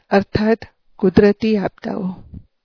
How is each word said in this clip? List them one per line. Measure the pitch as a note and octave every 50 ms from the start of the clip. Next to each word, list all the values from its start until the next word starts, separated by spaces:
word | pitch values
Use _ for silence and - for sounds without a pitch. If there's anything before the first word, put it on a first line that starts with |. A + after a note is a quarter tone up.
| _ -
અર્થાત | - G3 G3 _ - - G#3+ A3 A3+ - - - _ _ _ _ _
કુદરતી | - G#3 F#3 - A3 G#3 G3+ G3+ - A#3 A3 A3
આપદાઓ. | G3+ F#3+ - _ - - A3+ G3+ G#3+ F#3 F#3 F3 E3+ - - - - - _ _ _